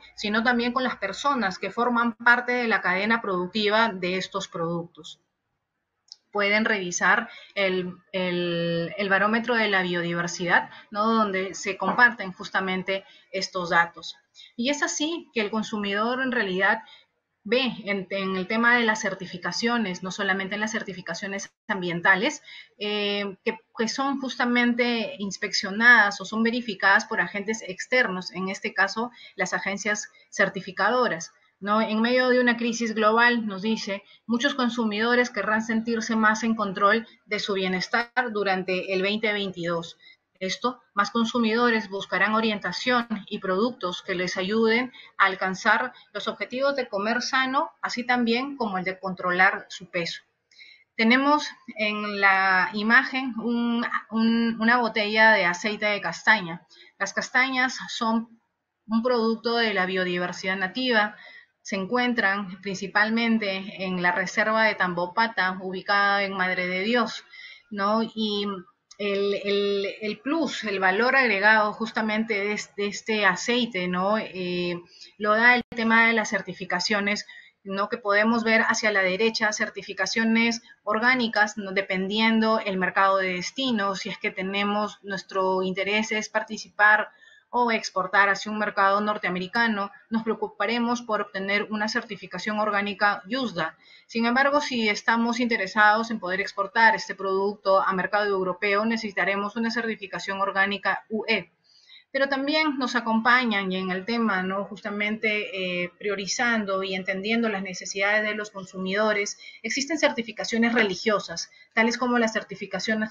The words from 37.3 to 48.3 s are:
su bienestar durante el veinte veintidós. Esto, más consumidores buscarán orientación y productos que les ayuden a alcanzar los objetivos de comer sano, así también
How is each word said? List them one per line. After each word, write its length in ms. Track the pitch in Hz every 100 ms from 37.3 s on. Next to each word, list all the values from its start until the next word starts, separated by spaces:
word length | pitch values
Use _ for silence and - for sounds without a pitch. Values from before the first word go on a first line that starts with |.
| 208
su 160 | 202
bienestar 560 | 190 185 180 175 233 240 - 247
durante 600 | 208 196 190 185 185 190
el 100 | 190
veinte 300 | 196 214 220
veintidós. 640 | 208 196 180 170 170 170 - - _ _ -
Esto, 400 | 185 - 240 254 _
más 160 | 202 202
consumidores 800 | 233 226 247 220 226 240 220 190
buscarán 460 | 196 - 185 202
orientación 720 | 220 220 208 185 175 254 247 233 202 -
y 100 | 202
productos 640 | 190 185 240 240 180 180
que 120 | -
les 220 | 180 180 190
ayuden 560 | 185 220 226 233 254 - - -
a 80 | 196
alcanzar 640 | 185 190 185 220 226 247 - _
los 160 | 202 226
objetivos 480 | 220 202 254 277 277
de 120 | 247
comer 340 | 196 208 240
sano, 480 | 240 262 262 269 330 -
así 220 | 185 240
también 520 | 240 247 226